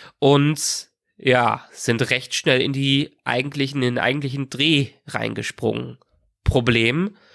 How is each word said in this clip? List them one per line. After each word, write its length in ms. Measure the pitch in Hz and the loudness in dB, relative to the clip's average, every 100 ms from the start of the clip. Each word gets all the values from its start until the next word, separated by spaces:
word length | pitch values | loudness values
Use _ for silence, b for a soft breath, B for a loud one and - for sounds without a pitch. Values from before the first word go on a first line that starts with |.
| B B | B B
und, 680 | 135 143 147 156 - - - _ _ _ | 4 6 4 0 -4 -6 -10 _ _ _
ja, 500 | 127 123 117 110 - | 2 2 2 0 -6
sind 360 | - - 120 123 | -6 -2 0 0
recht 240 | 127 - | -2 -4
schnell 280 | - - 131 | -4 2 2
in 100 | 135 | 0
die 460 | 135 139 139 151 _ | -2 0 0 0 _
eigentlichen, 580 | - 120 139 139 135 143 | -4 -4 -4 -4 -4 -2
in 140 | 123 123 | -2 0
den 60 | |
eigentlichen 460 | 120 143 139 139 131 | -2 -2 -4 -6 -6
Dreh 380 | 127 151 147 135 - - | -2 0 2 0 -6 -10
reingesprungen. 920 | 117 113 110 113 - 117 113 123 123 _ _ _ _ | -6 -6 -6 -8 -4 -4 -4 -6 -14 _ _ _ _
Problem, 680 | - 131 120 113 113 147 202 - b | 0 2 2 2 2 2 -2 -6 b